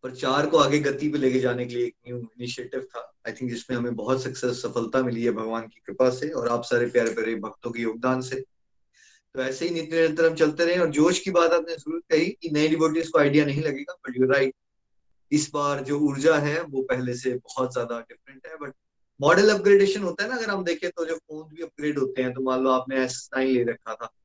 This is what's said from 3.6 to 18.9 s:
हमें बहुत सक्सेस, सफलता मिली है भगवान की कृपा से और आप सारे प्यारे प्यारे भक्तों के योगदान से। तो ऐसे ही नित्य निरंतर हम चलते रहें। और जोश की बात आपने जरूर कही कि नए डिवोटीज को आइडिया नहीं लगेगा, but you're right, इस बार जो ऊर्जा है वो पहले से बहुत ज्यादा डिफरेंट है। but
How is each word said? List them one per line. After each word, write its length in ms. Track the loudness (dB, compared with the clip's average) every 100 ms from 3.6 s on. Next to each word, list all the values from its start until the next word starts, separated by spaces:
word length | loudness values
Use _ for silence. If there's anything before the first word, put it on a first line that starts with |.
| -6 -6
हमें 180 | -4 -6
बहुत 280 | -2 -2
सक्सेस, 380 | -2 -4 -6 -4
सफलता 420 | -6 -4 -2 -2
मिली 200 | -2 -2
है 80 | -2
भगवान 300 | -2 -4 -6
की 200 | -8 _ -16
कृपा 240 | 0 0
से 200 | 0 -6
और 180 | -4 -2
आप 160 | -2
सारे 220 | 0 0 2
प्यारे 240 | 0 0
प्यारे 260 | -2 -4 -4
भक्तों 360 | -8 -10 -10
के 100 | -4
योगदान 400 | -4 -2 -2 -2
से। 140 | -4 -8 -10 _ _ _ _ _ _ _ _
तो 80 | -6
ऐसे 260 | -6 -4 -4
ही 60 |
नित्य 280 | -4 -2 2
निरंतर 240 | 2 4 2
हम 100 | 4
चलते 300 | 2 4 2
रहें। 140 | 2
और 80 | 2
जोश 320 | 4 4 4
की 120 | 2
बात 200 | 4 4
आपने 240 | 4 0 -8
जरूर 240 | -6 -8
कही 260 | _ 2 2
कि 240 | -4 -4
नए 180 | 0 2
डिवोटीज 400 | 4 2 2 0
को 120 | 4
आइडिया 260 | 6 4 2
नहीं 180 | 0
लगेगा, 320 | -2 -4 -10 -12
but 240 | -10 0
you're 180 | 2 4
right, 200 | 2 -2 _ _ _ _ _ _ _
इस 200 | -2 0
बार 300 | -2 -2 -2
जो 160 | -2 0
ऊर्जा 360 | 0 4 4 4
है 260 | 2 -2
वो 200 | -4 -6
पहले 320 | -2 -2 -2
से 200 | -4 -4 -4
बहुत 380 | -8 -4 -4
ज्यादा 260 | -4 -6 -8
डिफरेंट 480 | -10 -20 -20 -20 -20
है। 100 | -14
but 140 | -14 -16 _